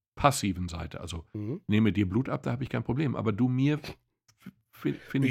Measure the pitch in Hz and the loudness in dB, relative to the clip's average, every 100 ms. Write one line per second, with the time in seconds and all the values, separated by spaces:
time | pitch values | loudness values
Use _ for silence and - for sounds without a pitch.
0 | _ - 143 135 104 90 90 82 80 - | _ 2 2 4 -2 -2 -4 -6 -10 -10
1 | 85 82 - 107 104 165 - 107 110 95 | -10 -10 -10 -10 -8 -8 2 4 4 4
2 | 98 101 135 135 - 123 131 123 117 123 | 2 2 0 -4 -4 -4 -4 -6 -2 -2
3 | 151 - 110 101 127 127 139 147 - - | 0 0 -2 2 2 4 2 2 -4 -16
4 | _ _ _ _ - _ _ - 147 - | _ _ _ _ -20 _ _ -8 -4 -4
5 | - 139 135 | -4 0 0